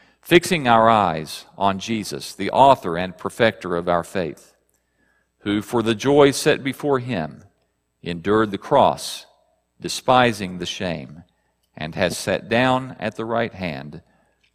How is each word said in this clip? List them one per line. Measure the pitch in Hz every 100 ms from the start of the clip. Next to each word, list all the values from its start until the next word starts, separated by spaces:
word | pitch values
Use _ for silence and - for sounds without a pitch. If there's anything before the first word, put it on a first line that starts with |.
| _ _
fixing | - 170 - 175 127
our | 117 113
eyes | 110 92 80 78 - - -
on | 98 98
Jesus, | 113 110 95 71 -
the | - 98
author | - 135 127 95 85
and | 92 -
perfecter | 98 - 113 110 90 85
of | 87
our | 87
faith, | 82 98 82 - _ _ _ _ _ _ _ _ _ _
who | 104 104
for | - 120
the | 110
joy | 110 127 147 143
set | 131 151 -
before | 135 - 147 135
him | 123 104 78 - - _ _ _ _ _
endured | 90 87 92 107 110
the | 98
cross, | - 143 92 67 - - - _ _ _ _ _
despising | 85 - - 127 123 104 95 90
the | 87
shame, | - 92 85 67 78 - _ _ _ _ -
and | 78
has | 87 90 -
sat | - 92 92
down | 113 127 127 131 127
at | 107 -
the | 113
right | 117 113
hand | 92 90 67 73 78 - _ _ _ _